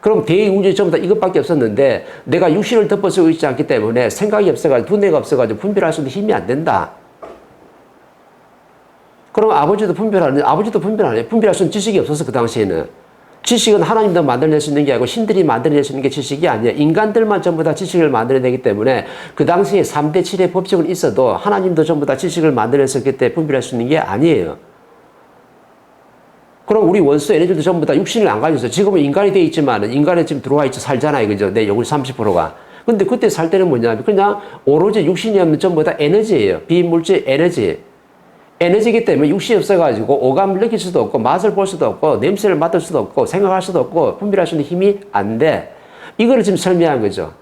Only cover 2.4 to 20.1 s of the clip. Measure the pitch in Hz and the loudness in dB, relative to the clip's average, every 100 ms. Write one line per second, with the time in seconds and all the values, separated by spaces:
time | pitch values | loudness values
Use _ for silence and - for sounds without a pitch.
2.4 | 180 160 208 233 208 202 196 175 165 165 | 2 0 0 0 2 0 0 2 2 2
3.4 | 151 131 - 131 107 117 120 - 208 214 | -2 -2 -2 0 0 0 0 -2 -2 0
4.4 | 196 147 165 127 - 202 202 151 113 135 | 0 0 2 0 0 0 2 0 0 0
5.4 | 117 107 196 202 170 160 135 123 214 156 | 0 -2 -4 -2 -2 -2 -6 -4 -2 -4
6.4 | 90 135 165 104 80 - _ _ - - | -2 -4 0 -2 -4 -12 _ _ -20 -20
7.4 | - - - _ _ _ _ _ _ _ | -20 -20 -20 _ _ _ _ _ _ _
8.4 | _ _ _ _ _ _ _ _ _ - | _ _ _ _ _ _ _ _ _ 0
9.4 | 220 151 147 202 208 175 214 202 160 139 | 2 2 2 0 0 -2 0 0 2 2
10.4 | 147 143 214 214 165 214 180 113 226 226 | 2 0 0 -2 -2 -2 0 -2 -2 0
11.4 | 214 175 185 214 202 196 139 147 143 123 | 2 2 0 -2 -2 0 0 -4 -4 -2
12.4 | 117 117 101 82 - - - _ _ - | -2 -2 -2 -2 -6 -12 -20 _ _ -14
13.4 | - 240 214 208 160 220 214 175 147 120 | -2 0 2 2 2 2 2 2 0 0
14.4 | 156 151 147 143 147 123 123 - 214 196 | 2 0 0 0 0 0 -2 -2 -2 2
15.4 | 160 117 127 147 139 135 131 135 127 143 | 2 2 2 2 0 -2 -4 -4 -6 -2
16.4 | 170 117 117 123 147 160 220 214 220 202 | 0 0 0 0 2 2 0 0 0 0
17.4 | 175 165 160 151 185 180 160 127 117 131 | 0 -2 -2 -2 -2 0 2 2 0 0
18.4 | 127 123 123 104 113 123 98 - - - | 0 0 -2 0 0 0 -4 -12 -18 -4
19.4 | 147 175 196 196 151 147 151 | 0 2 2 0 0 0 0